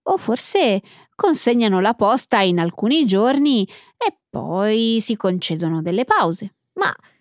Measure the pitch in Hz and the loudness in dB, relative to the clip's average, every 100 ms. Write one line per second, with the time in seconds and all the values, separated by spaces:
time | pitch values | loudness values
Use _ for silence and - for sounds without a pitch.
0 | - 370 - 240 - 403 269 196 - - | -4 -4 -2 -4 -2 0 2 0 -4 -20
1 | _ - 403 285 240 240 220 185 202 233 | _ -2 0 2 2 2 2 2 0 0
2 | 208 247 - 202 190 175 170 - 214 311 | 0 0 0 2 2 2 -2 -2 0 2
3 | 254 190 240 277 294 240 190 - - - | 2 2 2 2 2 2 0 -6 -20 -6
4 | 453 - _ - 156 180 208 220 226 226 | -6 -6 _ -10 -6 -2 0 0 0 0
5 | 214 214 190 180 - 160 165 165 170 190 | -2 -2 -2 -2 -4 -4 -2 -2 -2 -2
6 | 262 427 196 160 196 _ _ - 392 - | 0 0 0 -2 -10 _ _ -6 -6 -6
7 | _ _ | _ _